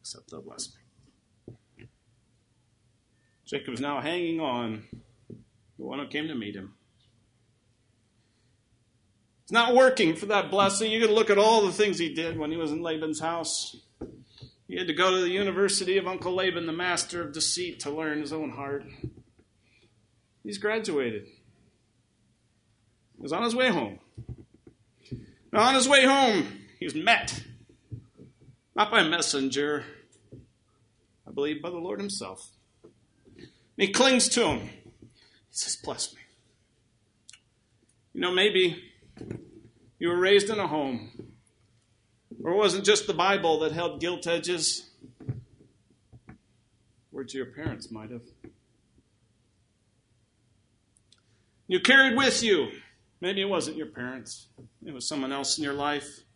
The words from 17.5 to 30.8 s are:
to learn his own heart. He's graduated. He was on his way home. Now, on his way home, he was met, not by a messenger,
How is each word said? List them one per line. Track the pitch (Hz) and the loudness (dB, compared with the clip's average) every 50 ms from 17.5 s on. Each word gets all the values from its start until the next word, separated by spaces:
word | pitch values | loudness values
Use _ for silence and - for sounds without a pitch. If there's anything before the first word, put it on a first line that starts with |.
| - 180 180 175 - - | -2 -4 -4 -8 -8 -8
to | - 147 | -8 -8
learn | 147 156 160 156 151 151 | -6 -4 -4 -4 -4 -4
his | 151 143 160 | -6 -6 -6
own | 160 156 135 117 | -6 -6 -8 -8
heart. | 123 143 139 143 143 139 - - - - - - - - _ _ _ _ _ _ _ _ _ _ _ _ _ _ _ _ _ _ _ _ _ _ _ _ | -10 -8 -8 -8 -8 -10 -12 -16 -12 -12 -12 -12 -14 -20 _ _ _ _ _ _ _ _ _ _ _ _ _ _ _ _ _ _ _ _ _ _ _ _
He's | 202 208 196 | -12 -10 -4
graduated. | 202 208 220 226 214 - 165 143 131 120 110 104 98 - - _ _ _ _ _ _ _ _ _ _ _ _ _ _ _ _ _ _ _ _ _ _ _ _ _ _ _ _ _ _ _ _ _ _ _ _ | -2 -2 -2 0 -2 0 0 0 0 0 -4 -6 -12 -14 -20 _ _ _ _ _ _ _ _ _ _ _ _ _ _ _ _ _ _ _ _ _ _ _ _ _ _ _ _ _ _ _ _ _ _ _ _
He | - - | -14 -8
was | - 151 | -6 -4
on | 180 233 | -2 -2
his | 233 226 | -2 0
way | 247 254 254 | 2 2 2
home. | 196 165 123 101 98 - _ _ _ - - - - - - _ _ - _ - _ _ _ _ _ _ _ - - - - - - _ _ _ - | 2 0 -2 -4 -8 -12 _ _ _ -18 -14 -14 -14 -16 -16 _ _ -20 _ -20 _ _ _ _ _ _ _ -14 -14 -14 -14 -18 -20 _ _ _ 2
Now, | 208 220 | 4 4
on | 247 269 | 6 6
his | 269 247 262 | 4 6 6
way | 285 277 262 | 6 8 8
home, | 262 269 277 269 247 214 185 139 - - - - - - - | 8 6 6 6 6 4 2 0 -2 -6 -16 -18 -20 -14 -10
he | - | -8
was | 170 131 | -6 -6
met, | 156 165 214 233 - - - - - - - - - - _ - _ _ _ - - - _ _ _ - - _ _ - - - _ _ _ _ | -2 2 2 2 2 2 -6 -10 -12 -12 -16 -20 -20 -20 _ -20 _ _ _ -16 -16 -16 _ _ _ -20 -20 _ _ -20 -20 -20 _ _ _ _
not | - 208 208 | -2 0 4
by | 214 220 | 4 4
a | 175 156 | 4 4
messenger, | 170 170 151 - - 143 135 135 131 139 147 147 147 143 120 - - - - _ _ _ _ _ - - - _ _ _ _ _ _ _ | 2 0 0 0 0 0 -2 -2 -2 -2 -2 -2 -2 -4 -6 -10 -18 -20 -20 _ _ _ _ _ -20 -20 -20 _ _ _ _ _ _ _